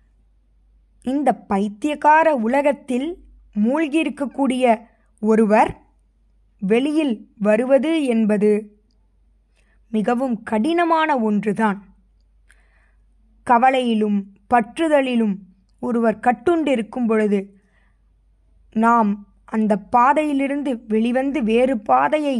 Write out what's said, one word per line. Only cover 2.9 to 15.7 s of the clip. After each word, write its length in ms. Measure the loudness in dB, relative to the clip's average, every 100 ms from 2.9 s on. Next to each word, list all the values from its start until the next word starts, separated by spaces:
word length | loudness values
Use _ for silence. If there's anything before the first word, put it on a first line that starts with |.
| -6 -6 -10 -18 -20 _ -2
மூழ்கியிருக்கக்கூடிய 1080 | 0 0 0 -2 -4 -6 -8 -2 -2 2 2 0 -4 _ _ _
ஒருவர் 500 | 0 2 4 4 2 -2 _ _ _ _ _ _ _ _
வெளியில் 540 | -2 0 0 0 -2 -4 -10 -4
வருவது 520 | 0 0 2 2 2 -2 0
என்பது 440 | 0 0 2 2 0 -4 _ _ _ _ _ _ _ _ _ _ _ _
மிகவும் 440 | -4 -2 -2 -4 -6
கடினமான 640 | -4 -2 0 0 0 0 0 0
ஒன்றுதான். 580 | 0 -2 -2 -2 -2 -2 -12 _ _ _ _ _ _ _ _ _ _ _ _ _ _ _ 0
கவலையிலும் 720 | 4 4 2 0 0 0 -2 -4 -16 _
பற்றுதலிலும் 840 | 0 0 -2 0 2 2 0 -2 -4 -10 _ _